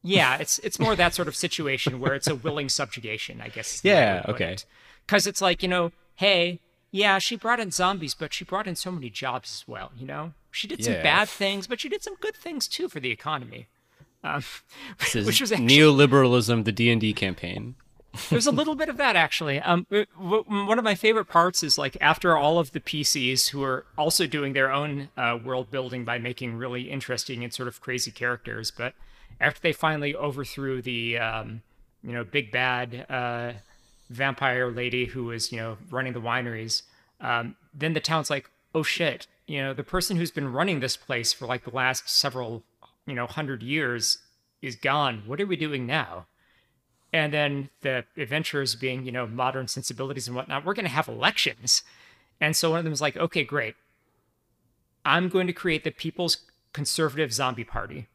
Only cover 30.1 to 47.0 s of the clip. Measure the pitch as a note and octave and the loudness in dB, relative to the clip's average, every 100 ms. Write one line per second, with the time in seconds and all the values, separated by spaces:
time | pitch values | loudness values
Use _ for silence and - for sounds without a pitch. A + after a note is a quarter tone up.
30.1 | D3 D3 C3+ C3+ - C3+ C3 B2 A#2 A#2 | -2 -4 -4 -8 -6 -4 -4 -4 -4 -2
31.1 | A#2 A2+ A2+ A2+ A2+ _ _ - _ - | -2 -2 -4 -8 -12 _ _ -20 _ -10
32.1 | A#2+ A2 D3 A2+ B2 B2+ B2 B2 A#2+ - | -8 -2 -4 -2 0 0 0 -4 -10 -8
33.1 | C3 B2 A#2+ A#2+ A2 _ _ _ _ _ | -4 -4 -4 -6 -10 _ _ _ _ _
34.1 | A#2+ C#3 B2+ C#3 B2 B2 A#2+ B2 B2 A#2 | -2 -2 2 0 2 0 -2 -2 -2 -2
35.1 | B2+ A#2 A#2 - A#2 A2+ G#2+ - B2 C3 | -4 -6 -6 -6 -6 -8 -10 -8 -6 -4
36.1 | A#2+ A#2 B2 A#2+ A2+ A2+ - - _ _ | -6 -2 -2 -4 -8 -4 -4 -6 _ _
37.1 | _ B2 A#2 A#2 - _ C#3+ D#3 D#3 D#3 | _ -2 0 -2 -12 _ -4 -2 0 0
38.1 | D#3+ C#3+ C#3 - _ _ D#3+ D3+ - E3 | -2 0 -4 -6 _ _ -2 -2 0 0
39.1 | A#2+ - _ - C#3+ C3+ C3+ - F3+ F3 | -2 -14 _ -8 -6 -4 -6 -4 -2 0
40.1 | F3 E3+ - C#3 B2+ F#3 D#3 B2 - - | 0 -2 -4 -4 0 0 0 -2 -4 -4
41.1 | B2 A2+ - B2 B2 - B2+ B2+ C3 - | -2 0 -2 -4 -6 -4 0 0 0 0
42.1 | - C#3 B2+ A#2 A#2 _ _ - _ - | 0 2 -2 -6 -8 _ _ -20 _ -10
43.1 | B2 A#2+ - C#3+ B2+ A#2 D3+ C3+ A#2+ A2 | -6 -6 -6 -6 -6 -4 -2 0 -2 -2
44.1 | - _ _ _ _ C3+ A2+ C#3 D3 C#3 | -2 _ _ _ _ -12 -4 0 2 0
45.1 | A2 G#2 C#3+ G3+ F3 D#3 C#3+ B2 D3+ A2 | -2 -8 -6 -4 -2 -2 -4 -2 -2 -4
46.1 | F2 E2+ _ _ _ _ _ _ _ | -10 -16 _ _ _ _ _ _ _